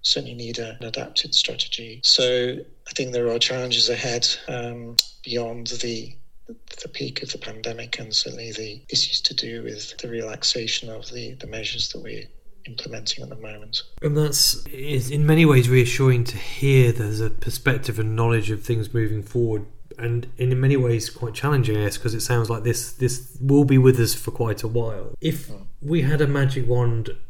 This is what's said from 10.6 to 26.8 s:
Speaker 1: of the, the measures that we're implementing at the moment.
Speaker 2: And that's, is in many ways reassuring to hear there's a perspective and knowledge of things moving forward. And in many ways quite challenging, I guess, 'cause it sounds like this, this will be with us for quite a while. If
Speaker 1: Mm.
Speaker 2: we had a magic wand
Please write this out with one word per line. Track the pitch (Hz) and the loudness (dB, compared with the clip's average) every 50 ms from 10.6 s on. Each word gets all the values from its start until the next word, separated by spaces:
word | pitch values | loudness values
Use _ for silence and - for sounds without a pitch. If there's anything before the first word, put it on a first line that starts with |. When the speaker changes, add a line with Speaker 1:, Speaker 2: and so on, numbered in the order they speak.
| 113 110 - - - 117 | -2 -4 -4 -6 -6 -10
Speaker 1:
of | 110 110 110 - | -12 -12 -12 -12
the, | 123 120 117 - - | -12 -10 -10 -12 -12
the | 131 - | -12 -14
measures | - 113 - - - - - - - | -12 -10 -8 -8 -8 -6 -4 -6 -6
that | - - | -6 -10
we're | - - - - - - - - _ - - - - | -12 -10 -10 -12 -12 -14 -18 -16 _ -16 -16 -16 -16
implementing | - 117 - - 120 117 107 107 - - - 123 | -14 -12 -12 -12 -12 -12 -10 -8 -8 -8 -8 -8
at | - | -12
the | - | -12
moment. | - - 107 104 107 107 - - - - - - - | -12 -12 -14 -14 -14 -14 -8 -8 -8 -8 -10 -12 -4
Speaker 2:
And | - 151 147 | -2 0 2
that's, | 151 151 147 139 - - - - - - | 2 2 2 2 2 2 2 2 0 -4
is | - - 131 135 147 147 127 117 127 | -6 -6 -6 -4 -2 0 0 0 0
in | 143 147 151 | 2 2 6
many | 151 156 160 165 | 6 8 8 8
ways | 151 139 127 120 120 | 8 8 8 8 8
reassuring | 127 127 123 120 - - 135 131 127 120 120 | 6 6 6 4 4 4 6 6 6 4 2
to | - - | 0 -4
hear | - - - - - 135 139 135 131 127 117 | -6 -6 -6 -4 0 2 6 8 8 8 8
there's | 110 - 110 104 107 107 | 6 2 0 -2 -2 0
a | 113 110 | 2 2
perspective | - - - - - - - 139 127 127 - - 107 104 | 2 4 2 0 -2 0 2 2 2 2 0 -2 -2 0
and | 107 110 110 | 0 0 2
knowledge | 113 117 117 117 113 101 104 | 2 4 4 4 4 2 0
of | 110 107 | -2 -2
things | - - 120 110 107 - - | 0 -2 0 0 0 0 0
moving | 117 110 107 110 107 98 | 0 2 2 0 -2 -4
forward. | - - 123 120 113 110 104 101 - - - - - - - | -2 0 0 2 2 0 -2 -4 -6 -12 -14 -14 -14 -12 -6
And | 117 117 120 120 120 - - | -4 -2 -2 -2 -2 -4 -4
in | - 127 127 127 127 | 0 0 2 2 4
many | 131 135 139 | 4 4 6
ways | 135 127 120 117 110 - - | 6 4 2 2 0 0 -6
quite | - - 123 117 104 | -6 -6 -6 -6 -6
challenging, | - - 143 147 135 113 104 107 104 | -4 0 2 4 4 4 2 2 2
I | 104 | 0
guess, | 98 95 - | 0 -2 -2
'cause | - - 104 | -2 -2 -2
it | 113 | -2
sounds | 110 - 123 120 113 104 | 0 2 2 2 2 0
like | 117 104 | -2 0
this, | 107 120 113 - - - | 0 0 0 0 -4 -8
this | - - 127 117 - - - - - - | -4 -2 0 0 0 -2 -8 -12 -10 -4
will | 123 135 139 147 143 | 2 6 6 6 8
be | 127 135 135 | 8 8 8
with | 127 131 120 110 | 10 8 8 8
us | 117 107 - | 4 2 2
for | - - - | -2 -4 -6
quite | - - 117 113 107 - | -2 -2 -2 -2 0 -2
a | - 110 | -4 0
while. | 110 117 117 110 104 95 87 - - - | 0 0 0 0 -2 -4 -6 -6 -6 -2
If | - 160 139 - - - | -2 -2 -2 -2 -6 -8
Speaker 1:
Mm. | - - - - - - | -10 -8 -8 -10 -8 -6
Speaker 2:
we | - 143 160 165 | -4 0 2 2
had | 135 135 151 143 | 4 4 4 4
a | 147 135 | 4 4
magic | 139 143 135 131 - 131 120 123 | 4 4 4 4 4 4 4 4
wand | 123 123 | 6 6